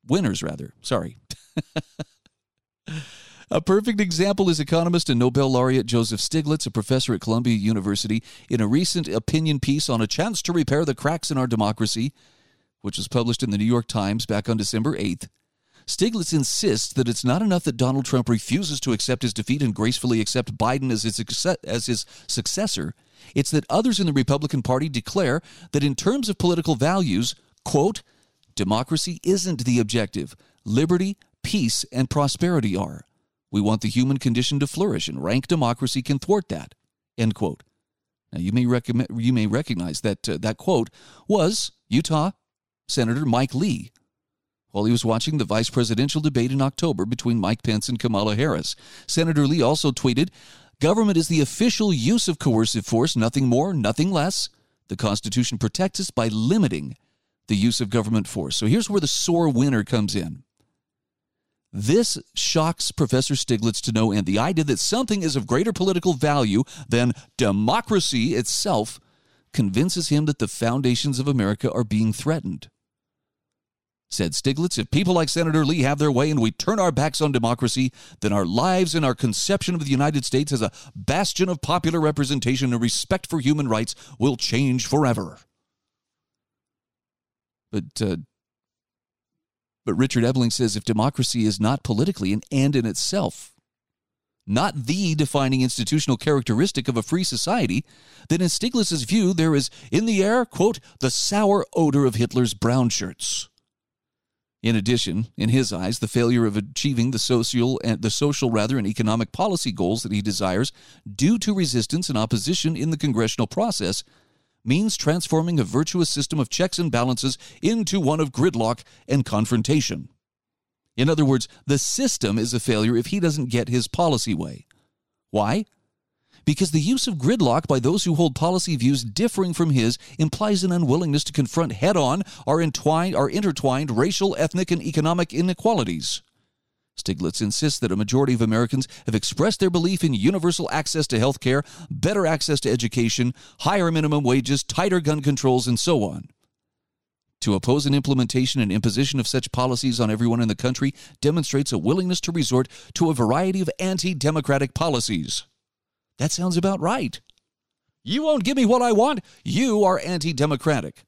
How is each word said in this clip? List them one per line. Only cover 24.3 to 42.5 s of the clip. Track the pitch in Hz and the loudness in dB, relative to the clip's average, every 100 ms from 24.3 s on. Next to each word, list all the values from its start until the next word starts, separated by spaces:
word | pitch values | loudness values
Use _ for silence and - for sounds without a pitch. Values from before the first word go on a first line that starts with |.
| 143 151 143 | 0 0 -2
Party | 117 127 156 | 0 0 0
declare | 127 - 196 156 151 - - - | -4 -4 0 0 0 -4 -20 -4
that | 147 | 0
in | 143 135 | 0 0
terms | 185 277 220 | 0 0 -2
of | 190 | 0
political | 180 170 165 123 | 0 2 0 0
values, | 147 190 160 95 120 - _ _ | 2 2 0 0 -2 -6 _ _
quote, | - 143 180 214 _ _ _ _ _ | 0 2 2 0 _ _ _ _ _
"Democracy | - 95 110 127 160 - 165 | -4 0 0 0 -4 -4 -4
isn't | 170 190 180 160 | 0 0 0 -2
the | 123 120 | 0 2
objective. | 107 117 101 95 69 - _ _ | 2 -2 -2 -6 -10 -14 _ _
Liberty, | - 113 160 175 190 196 _ _ | -2 0 2 2 0 -4 _ _
peace, | - 208 117 - - | -4 -2 0 -2 -4
and | 123 131 | -4 -2
prosperity | 147 143 - 175 165 107 90 | 0 -2 0 0 2 0 -2
are. | - 78 - _ _ _ _ | -6 -10 -20 _ _ _ _
We | 101 | 0
want | 104 107 | 2 0
the | 110 | 0
human | 123 127 135 | 0 0 0
condition | 127 117 123 143 | 0 0 0 -2
to | 143 | -2
flourish, | - 202 104 80 | -2 -2 -2 -6
and | 67 | -6
rank | 78 123 - | -2 -2 0
democracy | 170 123 120 127 131 | 0 0 0 -2 -4
can | 123 139 | -2 -4
thwart | - 202 - | 2 0 0
that," | 80 - _ _ _ _ - | -10 -10 _ _ _ _ -2
end | 113 | -2
quote. | - 92 - _ _ _ _ _ _ _ | 0 -4 -4 _ _ _ _ _ _ _
Now, | 80 | -6
you | 87 | -2
may | 120 | 0
recogni-, | 123 123 120 117 - 117 | 2 0 0 -2 -2 0
you | 117 | 2
may | 123 107 | 2 2
recognize | 113 160 95 85 73 | -2 -2 -4 -4 -4
that, | 107 95 - | -4 -4 -6
uh, | 80 | -4
that | 107 110 | -4 -4
quote | - 156 117 _ - - - | 0 0 0 _ -20 -20 -2
was | 202 165 220 - _ _ | 2 2 0 -6 _ _
Utah | 123 - 156 175 - _ | 0 2 0 -2 -4 _